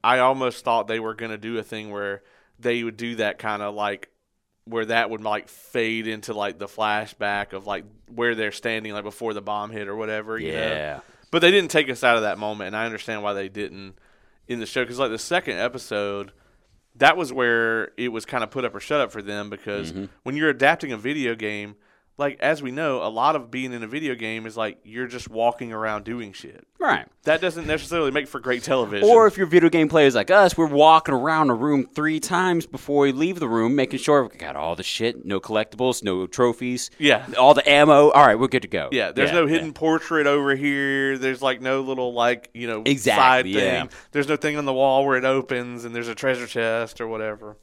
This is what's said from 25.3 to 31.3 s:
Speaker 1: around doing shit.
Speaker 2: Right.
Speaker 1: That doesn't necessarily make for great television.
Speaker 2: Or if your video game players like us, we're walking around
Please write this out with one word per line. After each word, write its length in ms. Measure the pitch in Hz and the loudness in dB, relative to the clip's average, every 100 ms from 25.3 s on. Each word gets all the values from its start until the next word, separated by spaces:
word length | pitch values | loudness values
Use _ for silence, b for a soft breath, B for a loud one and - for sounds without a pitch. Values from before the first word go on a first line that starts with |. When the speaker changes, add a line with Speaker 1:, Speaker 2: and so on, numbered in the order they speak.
| 110 117 120 120 | 0 0 0 -10
Speaker 1:
around 320 | 110 110 107 | -6 -6 -6
doing 300 | 101 120 107 | -8 -12 -12
shit. 320 | 92 67 - _ _ | -16 -20 -20 _ _
Speaker 2:
Right. 260 | 320 101 - _ - | 0 0 -4 _ 0
Speaker 1:
That 160 | 160 | 0
doesn't 260 | 180 165 151 | 0 -4 -4
necessarily 420 | 156 - 170 147 | -4 -2 -2 0
make 180 | 139 135 | -2 -6
for 120 | 135 | -10
great 240 | 120 123 | -4 -4
television. 440 | - 131 110 104 208 | 0 0 0 2 6
Speaker 2:
Or 200 | 233 220 | 8 8
if 100 | 190 | 4
your 80 | 180 | 4
video 240 | 175 165 | 6 6
game 180 | 165 156 | 4 4
players 280 | 160 143 117 | 6 6 6
like 160 | 98 | 4
us, 260 | 190 190 - | 6 6 4
we're 80 | 160 | 0
walking 480 | 143 151 160 151 | 6 8 8 4
around 380 | 135 143 | -2 0